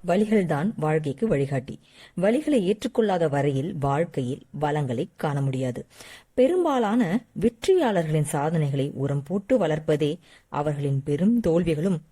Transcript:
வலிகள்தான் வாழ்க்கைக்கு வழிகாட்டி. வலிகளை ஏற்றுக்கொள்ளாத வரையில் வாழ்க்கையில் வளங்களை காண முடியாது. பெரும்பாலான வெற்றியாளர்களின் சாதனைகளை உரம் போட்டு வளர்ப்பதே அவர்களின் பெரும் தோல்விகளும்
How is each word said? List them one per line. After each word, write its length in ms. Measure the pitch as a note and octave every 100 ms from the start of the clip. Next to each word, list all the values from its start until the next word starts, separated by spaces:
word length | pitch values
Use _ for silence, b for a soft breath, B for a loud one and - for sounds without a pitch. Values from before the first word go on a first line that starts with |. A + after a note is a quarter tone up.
| F3
வலிகள்தான் 640 | F3+ G#3+ G#3+ F3 D3 F#3 A#3
வாழ்க்கைக்கு 500 | D#3 D#3+ D#3 C3+ A3+
வழிகாட்டி. 460 | D3 C#3 C#3 B2+ - B B B -
வலிகளை 400 | F#3+ B3 D#4 C4+
ஏற்றுக்கொள்ளாத 680 | F3+ A3 A#3+ - A3 F3+ D#3+
வரையில் 460 | C#3+ C#3+ C3+ D#3
வாழ்க்கையில் 680 | D3+ C#3+ C#3 E3+ - B2 C#3 -
வளங்களை 580 | C#3+ D3 D3+ C#3 A#2+ D#3+ _
காண 240 | D#3 C#3+
முடியாது. 460 | C#3 C3 C3 B2 - B B B B
பெரும்பாலான 680 | - B3+ F4+ E4+ C4+ G#3+ A3+ F#3+ G3+ - -
வெற்றியாளர்களின் 880 | G#3 - - F#4 C4+ G3 D#3+ D#3 D3+
சாதனைகளை 600 | D3+ D3 E3 D3 C3+ C#3
உரம் 280 | - C#3 C#3+
போட்டு 360 | C#3 F#3+ - C4
வளர்ப்பதே 540 | E3+ D3+ D#3 D3+ D3 E3 b b b
அவர்களின் 540 | C#3+ D3 C#3+ C#3+ C#3
பெரும் 340 | C#3+ D3 F#3+ A#3+
தோல்விகளும் 600 | F#3+ D#3+ E3+ D3+ F3+ E3+ -